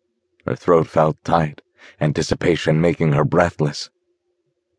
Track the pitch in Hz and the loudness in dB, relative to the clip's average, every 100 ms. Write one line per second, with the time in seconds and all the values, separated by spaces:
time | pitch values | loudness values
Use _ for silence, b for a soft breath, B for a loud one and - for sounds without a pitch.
0 | _ _ _ _ - 65 - 85 76 82 | _ _ _ _ -10 -6 2 2 2 0
1 | 78 73 - 85 78 71 - b b b | 0 0 -2 -2 -2 -6 -20 b b b
2 | 78 71 78 76 - 78 - 80 85 78 | -4 -2 -2 -2 0 0 0 2 2 0
3 | 80 71 71 80 87 - 76 71 - _ | 0 0 0 2 0 0 -4 -6 -14 _
4 | _ _ _ _ _ _ _ | _ _ _ _ _ _ _